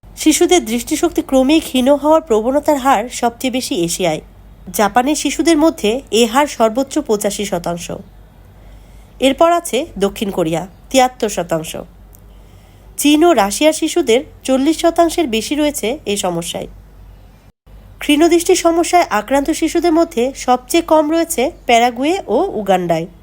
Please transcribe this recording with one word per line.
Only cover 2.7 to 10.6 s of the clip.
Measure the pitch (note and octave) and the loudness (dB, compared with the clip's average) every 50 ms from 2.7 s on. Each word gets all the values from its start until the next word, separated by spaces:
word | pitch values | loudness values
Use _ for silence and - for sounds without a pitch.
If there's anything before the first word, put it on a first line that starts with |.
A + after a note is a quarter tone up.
| D4+ | -2
হার | C4+ B3 C4+ B3+ G3+ A#3 B3 | 2 2 2 2 2 -2 -6
সবচেয়ে | - - - A#3 A#3 - - C4 A3+ | -6 -4 -4 -4 -4 -2 -6 -4 -4
বেশি | C4 B3 - C#4+ F#3 E3+ | -4 -4 -4 -4 -2 -2
এশিয়ায়। | E3+ F3 - F#3 E3 D#3 - - - - - - - - - - F#3+ - | -4 -2 -2 -2 -2 -2 -4 -8 -16 -20 -20 -20 -20 -20 -20 -18 -8 -2
জাপানের | - G#3+ G3 G#3 B3 B3 C#4 D4+ C#4+ - | 0 0 2 2 0 0 0 -2 -2 -2
শিশুদের | D4 - - D#4 D#4+ E4 | -4 -4 0 2 2 2
মধ্যে | D4 D#4 E4 E4 - - G3+ A3+ C4+ - - | 4 2 2 0 0 -2 -2 -2 -4 -6 -2
এ | - A3 A#3+ | 0 2 2
হার | G#3+ G#3+ C4+ D4 | 2 2 0 0
সর্বোচ্চ | C#4+ - - A#3 A3 G#3+ B3+ C4+ C4+ - D#4 | 0 0 0 0 0 2 -2 -4 -2 -4 -6
পঁচাশি | C#4+ - A3 G3+ - G3+ G3+ - G#3 | -2 -2 -2 -2 -2 -4 -4 -4 -6
শতাংশ। | G3 G3 F3 E3+ F3 F3 F3 E3+ - - - G3+ - - - - - - - - - - - - - - - - - - - - - - - | -6 -6 -6 -6 -6 -8 -8 -10 -12 -12 -12 -14 -20 -20 -20 -20 -20 -20 -20 -20 -20 -20 -20 -20 -20 -20 -20 -20 -20 -20 -20 -20 -20 -6 0
এরপর | B3+ C4+ C4+ - E4 E4+ | 0 0 4 4 2 4
আছে | E4+ E4+ E4+ - - A#3+ D#4 - - | 4 0 -2 -4 -4 -4 -6 -6 -4
দক্ষিণ | F#3+ F#3+ G3 G3+ - A3+ G3 | -2 -2 -2 -2 -4 -6 -4
কোরিয়া, | F#3+ F#3+ E3+ D#3+ E3+ D#3+ | -2 -2 -2 -2 -2 -4